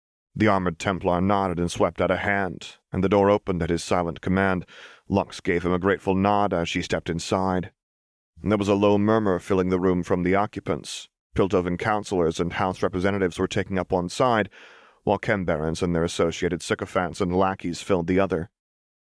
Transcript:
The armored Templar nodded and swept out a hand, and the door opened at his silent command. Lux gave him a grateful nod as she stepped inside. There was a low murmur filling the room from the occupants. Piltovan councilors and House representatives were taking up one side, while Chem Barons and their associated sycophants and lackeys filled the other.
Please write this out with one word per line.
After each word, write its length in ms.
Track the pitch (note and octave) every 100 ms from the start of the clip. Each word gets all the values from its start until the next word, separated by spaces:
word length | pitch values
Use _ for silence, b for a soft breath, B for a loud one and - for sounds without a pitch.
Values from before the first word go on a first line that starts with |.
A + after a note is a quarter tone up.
| _ _ _ -
The 120 | G#2+
armored 300 | G2 F2+ E2
Templar 420 | G#2 F2 F#2+ F2
nodded 400 | F#2+ G2+ F#2+ E2+
and 120 | F2
swept 280 | - F#2 -
out 120 | F2+
a 60 | F2+
hand, 600 | G2+ G2+ F#2+ - - - _
and 100 | F#2+
the 60 | F#2
door 220 | G2+ G2+
opened 320 | G#2 - F2
at 80 | E2
his 120 | E2+
silent 380 | - F#2 E2+ D#2
command. 460 | - F#2+ G2 F#2 - B B B B
Lux 300 | G2 - -
gave 240 | - E2+ F2
him 80 |
a 60 | F2+
grateful 340 | F#2+ F2 G2
nod 400 | F#2+ G2+ G2+ G2+
as 160 | F2+ E2+
she 140 | F2+
stepped 260 | - E2+ -
inside. 600 | E2+ - G2 F#2+ F#2 F2 _ _ _ _ _ _ -
There 180 | F2 G#2
was 100 | G2
a 60 | G2+
low 240 | G2+ G#2
murmur 400 | G#2 A2 G#2+ F2
filling 300 | - F#2+ F#2
the 100 | F2+
room 240 | F#2 F2+
from 180 | E2+ F2+
the 140 | F2+ F#2+
occupants. 760 | G#2 G2 - E2 - - - _ _ -
Piltovan 440 | G2 G2 F2+ F2+
councilors 600 | A#2 G#2 G2 F#2+ E2 E2
and 140 | E2+
House 300 | - F#2+ F#2+
representatives 560 | F#2+ F#2 G2 G2 F#2 -
were 80 | F#2
taking 320 | G#2 F#2 F#2+
up 120 | F2
one 160 | F#2 F2
side, 440 | - B2+ A2+ G2 B B B B B
while 140 | - G2
Chem 280 | - G#2 F2
Barons 360 | D#2 D#2+ D#2+
and 140 | F2 E2+
their 80 |
associated 580 | E2+ - E2+ - F2 E2
sycophants 580 | - G#2+ G2 G2 F2 D#2
and 160 | F#2 F2+
lackeys 460 | F#2+ F#2+ F2 E2
filled 240 | - F#2 E2+
the 140 | F#2
other. 320 | G2 F2 E2+ _ _ _ _ _ _